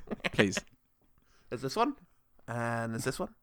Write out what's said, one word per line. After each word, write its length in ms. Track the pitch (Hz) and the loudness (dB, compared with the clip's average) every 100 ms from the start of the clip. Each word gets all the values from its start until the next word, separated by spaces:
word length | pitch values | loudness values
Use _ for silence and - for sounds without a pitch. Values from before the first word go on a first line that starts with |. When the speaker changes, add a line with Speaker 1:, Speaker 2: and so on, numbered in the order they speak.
Speaker 1:
<laughs> 300 | - - - | -10 -6 -2
Speaker 2:
Please. 260 | - 196 - - - _ _ _ - - - - | 4 4 4 -4 -20 _ _ _ -20 -20 -20 -8
Speaker 1:
There's 140 | 117 | -6
this 140 | 131 214 | -2 2
one, 180 | 254 277 - _ _ - - | 2 0 -10 _ _ -16 -6
and 460 | 120 117 117 117 | -2 0 0 -2
there's 120 | 113 | -2
this 140 | 127 - | -2 -2
one. 120 | - - | -6 -10